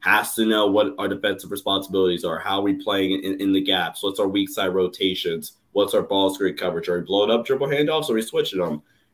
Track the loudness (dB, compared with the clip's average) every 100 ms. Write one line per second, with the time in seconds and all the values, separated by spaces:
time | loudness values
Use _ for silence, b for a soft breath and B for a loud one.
0 | 2 2 2 0 2 4 4 4 2 0
1 | -4 -2 -2 -4 -8 -8 -4 -4 0 2
2 | 2 2 -2 -4 -4 0 0 0 0 0
3 | 0 0 -4 -2 0 2 2 0 -2 -4
4 | -4 -2 0 0 -2 -2 -2 0 0 0
5 | -2 -2 -4 -6 -8 -18 _ 0 2 2
6 | 2 2 2 2 -2 -2 -4 -2 -2 -2
7 | 0 2 4 2 2 0 0 0 2 0
8 | 0 -2 0 -2 -2 -2 -2 -4 -10 _
9 | _